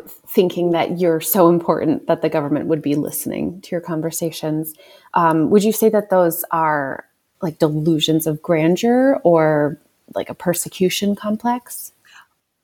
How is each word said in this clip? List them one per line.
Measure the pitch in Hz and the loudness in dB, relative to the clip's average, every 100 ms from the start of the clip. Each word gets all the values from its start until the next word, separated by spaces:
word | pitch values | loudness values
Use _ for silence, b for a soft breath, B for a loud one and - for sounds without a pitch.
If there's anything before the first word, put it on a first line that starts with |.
| - - - | -12 -20 -2
thinking | - 180 175 175 | 0 2 0 0
that | 165 - 175 | 0 -2 0
you're | 180 160 | 0 0
so | 160 202 170 | 0 4 4
important | 170 170 165 156 143 - | 4 0 -2 0 -2 -2
that | 165 | -2
the | 160 | 0
government | 160 143 143 - | -2 -2 -4 -2
would | 156 | -4
be | 143 147 | -2 -4
listening | - - - - 151 180 | -4 -8 -8 -6 -8 -8
to | - | -10
your | 175 | -10
conversations. | 175 160 160 - 170 - 156 156 156 B B B B | -6 -6 -6 -6 -6 -6 -6 -4 -6 B B B B
Um, | - 165 160 151 | 0 2 4 4
would | 208 | 4
you | 214 | 4
say | 208 220 | 2 2
that | 208 208 | 2 2
those | 185 170 160 - | 2 2 0 -4
are, | 165 160 151 135 - - _ _ _ | -2 0 0 -4 -8 -14 _ _ _
like, | 180 151 | -10 0
delusions | 156 151 156 156 - 156 160 | 0 2 0 0 2 0 0
of | 151 | -4
grandeur | - 165 160 180 233 247 269 - | -2 2 2 2 2 2 2 2
or, | 175 165 156 151 147 175 _ _ _ - | 4 4 4 2 0 -4 _ _ _ -10
like, | - | -10
a | |
persecution | - 185 170 180 - 185 - 202 | -6 -4 -4 -6 -2 -2 0 -4
complex? | 202 208 220 240 247 - - - _ B B B _ _ _ | -4 -4 -4 -4 -4 -8 -16 -16 _ B B B _ _ _